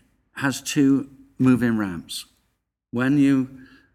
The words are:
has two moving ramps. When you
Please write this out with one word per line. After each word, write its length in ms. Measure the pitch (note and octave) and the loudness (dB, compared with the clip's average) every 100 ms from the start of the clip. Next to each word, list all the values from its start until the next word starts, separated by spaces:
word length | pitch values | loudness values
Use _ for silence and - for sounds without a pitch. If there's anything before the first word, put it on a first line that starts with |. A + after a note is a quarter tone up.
| _ _ _ - | _ _ _ -6
has 260 | C#3 B2+ | -4 -4
two 480 | - D3+ C#3 C3+ C3+ - - - | -4 0 2 2 -2 -14 -16 0
moving 380 | C3 A#2+ A#2+ A2 | 2 2 0 -2
ramps. 480 | G2 E2 - - - _ _ _ _ _ _ | -4 -8 -12 -16 -16 _ _ _ _ _ _
When 260 | A#2 B2+ C#3+ | -4 0 2
you 320 | C#3 C3+ C3 - - - _ | 4 2 -2 -10 -20 -20 _